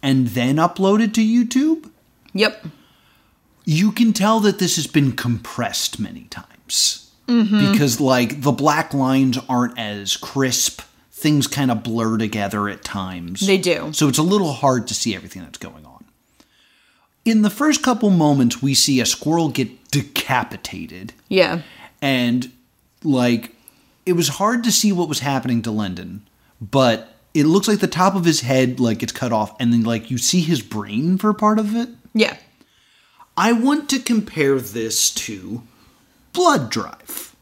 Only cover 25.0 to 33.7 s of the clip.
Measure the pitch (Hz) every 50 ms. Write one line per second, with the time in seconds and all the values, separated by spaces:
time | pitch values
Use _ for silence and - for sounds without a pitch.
25 | 175 156 151 - - 143 139 131 123 131 123 117 113 117 107 107 107 95 92 87
26 | 92 90 90 104 - _ _ _ _ _ _ _ 110 98 - 139 131 123 113 110
27 | - - _ _ _ _ _ 156 143 151 165 196 196 - 208 208 190 175 - 160
28 | 185 196 190 196 170 170 156 - 123 123 135 131 131 127 127 127 127 117 110 -
29 | - - - - 131 120 113 110 107 104 - - 127 120 117 117 113 117 120 110
30 | 110 - 131 120 - - - 180 165 156 175 131 104 - - 107 101 101 104 110
31 | 147 170 185 185 - 214 208 208 220 208 214 214 220 208 214 233 233 240 - -
32 | _ - _ 220 - - - - - _ _ _ _ _ _ _ _ _ _ _
33 | _ _ _ _ - _ _ - 180 220 240 226 233 269